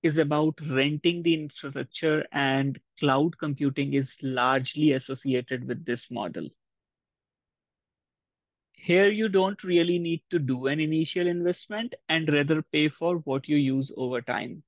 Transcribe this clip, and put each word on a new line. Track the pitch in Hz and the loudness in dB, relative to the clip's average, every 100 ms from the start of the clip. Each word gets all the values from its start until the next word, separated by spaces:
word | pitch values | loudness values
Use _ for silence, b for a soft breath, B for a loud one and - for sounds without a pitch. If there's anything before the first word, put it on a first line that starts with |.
is | 165 151 | 2 2
about | 147 151 156 151 156 | 2 2 0 -2 -2
renting | 131 143 151 170 175 | 0 0 2 0 0
the | 170 | 0
infrastructure, | 160 151 - 143 139 135 - 160 151 - | 0 -2 -10 -10 -8 -8 -2 0 0 -2
and | 143 139 135 139 - _ - | -2 0 2 0 -4 _ -2
cloud | 147 135 160 - | 2 4 2 0
computing | 151 139 143 139 139 | -6 0 0 0 0
is | 139 135 - | 0 -2 -6
largely | 135 127 123 135 131 147 151 | -4 0 2 2 0 2 2
associated | 131 - 131 139 127 123 127 127 | 2 -2 -6 0 0 -2 -6 -6
with | 120 | -8
this | - 120 - | -4 -6 -6
model. | 117 95 - 80 _ _ _ _ _ _ _ _ _ _ _ _ _ _ _ _ _ _ _ _ _ _ | -8 -6 -8 -10 _ _ _ _ _ _ _ _ _ _ _ _ _ _ _ _ _ _ _ _ _ _
Here, | _ - 180 202 | _ 2 4 4
you | 214 220 | 4 2
don't | 190 190 202 | 2 2 -2
really | 185 175 175 175 | 2 2 4 0
need | 170 165 _ | -2 -4 _
to | 175 | -2
do | 131 127 135 | 0 0 0
an | 151 | 0
initial | 156 160 156 180 175 | 0 0 0 0 0
investment | 175 175 180 - 214 233 - - | 0 0 -2 -6 -8 -8 -12 -2
and | 160 156 | 0 2
rather | 147 143 156 | 2 2 0
pay | - 156 151 | 0 0 0
for | - 170 175 | 0 -2 -2
what | 143 135 - | -2 -4 0
you | 147 | 2
use | 135 135 139 - | 2 0 -4 -6
over | 127 127 | -4 -4
time | 120 127 123 156 | -4 -6 -6 -12